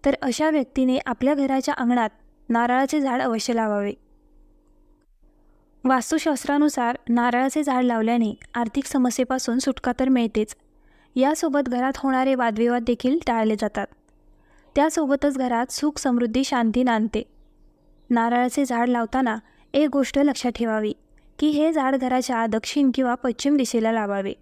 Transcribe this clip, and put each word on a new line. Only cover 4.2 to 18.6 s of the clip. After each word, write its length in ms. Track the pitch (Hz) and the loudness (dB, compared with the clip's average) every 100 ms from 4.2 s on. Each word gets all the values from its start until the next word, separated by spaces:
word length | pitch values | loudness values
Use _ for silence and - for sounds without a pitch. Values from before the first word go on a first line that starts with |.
| _ _ _ _ _ _ _ _ _ _ _ _ _ _ _ _ 254 | _ _ _ _ _ _ _ _ _ _ _ _ _ _ _ _ 0
वास्तुशास्त्रानुसार 1120 | 262 - 320 320 269 - 285 302 285 233 254 - | 0 0 -2 0 -2 -2 2 2 0 -4 -4 -2
नारळाचे 540 | 240 247 240 247 311 | 0 2 2 0 0
झाड 200 | 294 254 | 0 0
लावल्याने 500 | 247 226 220 240 220 - - | 2 2 0 2 0 -4 -10
आर्थिक 320 | 240 226 277 269 | -6 -4 -4 -2
समस्येपासून 720 | 277 247 226 247 262 - 240 | 0 0 0 -2 -2 -2 -2
सुटका 320 | 277 254 254 240 | -2 -2 -4 -2
तर 100 | 262 | 2
मिळतेच, 460 | 254 226 214 214 - _ _ _ _ _ 247 | 2 2 -2 -4 -8 _ _ _ _ _ 0
यासोबत 540 | 269 311 320 285 262 | 2 2 0 0 0
घरात 240 | 247 262 269 | 0 -2 -2
होणारे 380 | 269 262 262 262 | -2 0 0 0
वादविवाद 480 | 233 214 240 247 | 0 0 0 0
देखील 360 | 233 240 247 320 - | -2 -2 0 0 0
टाळले 280 | 233 220 214 | 0 0 0
जातात. 280 | 214 - 202 _ _ _ _ _ _ _ _ - | -4 -4 -8 _ _ _ _ _ _ _ _ 0
त्यासोबतच 640 | 311 339 285 277 285 262 | 2 2 0 2 0 0
घरात 340 | 247 233 247 | 0 0 -2
सुख, 280 | - 302 294 | -2 -4 -2
समृद्धी, 440 | 269 240 240 240 | -2 0 0 0
शांती 400 | 269 254 226 226 | 0 0 0 2
नांदते. 400 | 254 220 214 214 - _ _ _ _ _ _ _ _ | 2 0 0 -4 -8 _ _ _ _ _ _ _ _
नारळाचे 560 | 233 233 240 247 285 | 0 2 2 0 0